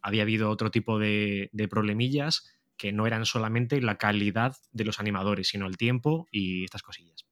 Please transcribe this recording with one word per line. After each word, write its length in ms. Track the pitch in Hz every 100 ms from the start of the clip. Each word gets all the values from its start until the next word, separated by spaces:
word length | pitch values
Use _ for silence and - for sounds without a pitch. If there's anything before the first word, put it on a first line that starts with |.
había 220 | 101 107
habido 260 | 107 110 110
otro 220 | 107 110
tipo 300 | 113 110 110
de, 500 | 107 104 104 101 98
de 140 | 107 107
problemillas 840 | 110 107 104 123 143 143 160 - _ _ _
que 160 | 101
no 160 | 104 110
eran 180 | 113 110
solamente 540 | 120 110 117 120 143
la 180 | 120 104
calidad 560 | 107 104 104 104 120 131 _
de 140 | 117
los 160 | 110 -
animadores, 480 | 107 98 95 101 92
sino 180 | 101 95
el 100 | 92
tiempo 520 | 117 123 147 160 170
y 320 | 104 95 92
estas 180 | 92 85
cosillas. 440 | - - 85 - -